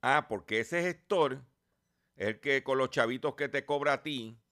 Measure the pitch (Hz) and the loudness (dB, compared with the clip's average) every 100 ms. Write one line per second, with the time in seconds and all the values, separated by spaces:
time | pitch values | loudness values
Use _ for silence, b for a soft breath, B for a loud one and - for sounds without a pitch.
0 | 123 143 - 104 - 110 110 170 180 170 | 4 2 2 -6 -2 -4 -2 -2 -2 -4
1 | _ 190 143 131 127 _ _ _ _ _ | _ 2 2 0 -12 _ _ _ _ _
2 | _ - 101 107 143 135 - 131 131 - | _ -4 -4 -2 0 0 0 0 0 2
3 | 117 127 151 - 143 139 131 143 143 139 | 0 0 -4 -4 -4 -4 -2 0 2 0
4 | 156 139 113 113 _ | -2 -8 -10 -16 _